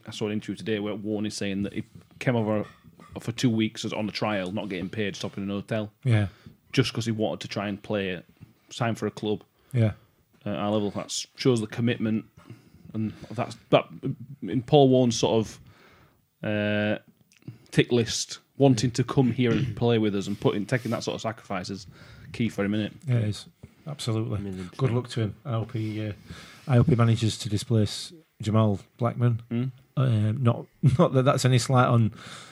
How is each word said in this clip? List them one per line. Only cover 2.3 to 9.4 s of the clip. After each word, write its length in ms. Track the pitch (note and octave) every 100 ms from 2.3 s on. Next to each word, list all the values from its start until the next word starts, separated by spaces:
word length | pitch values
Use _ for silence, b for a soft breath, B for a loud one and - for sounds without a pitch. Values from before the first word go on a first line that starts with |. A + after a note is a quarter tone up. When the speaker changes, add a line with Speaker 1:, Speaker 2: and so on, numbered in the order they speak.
| A#2+
Speaker 1:
over 300 | G#2+ G#2+ - - - - - G2
for 100 | -
two 180 | - B2+
weeks 360 | A2 A2 - A2
as 80 |
on 160 | - G#2+
a 20 |
trial, 400 | - A2 G#2 F2+
not 160 | G#2 G2
getting 220 | F#2 F2+
paid, 260 | G#2+ G2+ -
stopping 300 | G2 G2+ G2
in 40 |
an 60 | G2+
hotel. 380 | - A2 G#2 -
Speaker 2:
Yeah. 240 | C3 G#2+ G2+ B B - _
Speaker 1:
Just 180 | - A2+
'cause 120 | A#2 A2+
he 60 |
wanted 260 | G#2+ G2+ F2+
to 60 | -
try 220 | A2 G2+
and 120 | G2
play, 400 | - G#2 G2 F2+ - _ - _ _
sign 260 | - A#2 G#2+
for 120 | G#2+
a 40 |
club. 320 | - G#2+ G#2